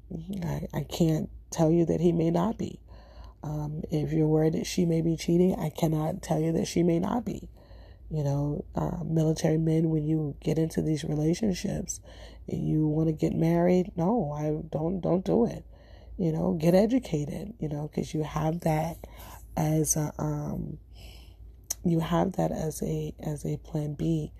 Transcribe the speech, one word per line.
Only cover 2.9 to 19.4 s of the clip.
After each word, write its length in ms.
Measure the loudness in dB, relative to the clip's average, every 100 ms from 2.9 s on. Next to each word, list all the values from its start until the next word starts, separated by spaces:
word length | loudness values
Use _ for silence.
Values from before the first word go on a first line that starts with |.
| -20 -20 -20 -20 -12
Um, 400 | -8 -6 -6 -6 -2
if 220 | -2 0
you're 160 | 2 4
worried 240 | 4 4
that 140 | 2 -2
she 180 | 0
may 180 | 2 4
be 140 | 2 0
cheating, 380 | 2 6 6 4
I 120 | -4
cannot 520 | 0 0 2 -2 -4
tell 180 | -2 0
you 120 | 2
that 140 | 0 0
she 160 | 2
may 160 | 4 4
not 260 | 2 -2
be. 240 | -2 -8 -10 -18 -20 -20 -20 -18 -6
You 140 | -2
know, 420 | 0 0 0 -4 -4 -4
uh, 260 | -4 -4
military 540 | -2 2 2 2 2 2
men, 320 | 2 4 2
when 140 | 2
you 320 | 2 0 0 -4
get 180 | -2 0
into 220 | 0 0
these 220 | 0 -2
relationships, 960 | -2 0 0 2 0 0 -2 -4 -6 -10 -14 -18 -18 -14 -8
you 400 | -4 0 2 2
wanna 260 | 2 0
get 220 | 2 0
married? 560 | 2 2 4 4 4 2 0
No, 340 | 0 2 0
I 320 | -2 -2 -4 -4
don't, 300 | -2 -2 -2
don't 240 | 0 0
do 200 | 2 2
it. 200 | 2 -2 -12 -20 -20 -20 -14 -2
You 140 | -2
know, 220 | 0 0
get 200 | 2 4
educated, 800 | 6 4 2 0 -4 -4 -6 -10 -8
you 100 | -6
know, 220 | -4 -4
'cause 220 | -4 -4
you 80 | -4
have 380 | -2 -2 -2 0
that 360 | 0 0 -2 -6 -14 -18 -18 -18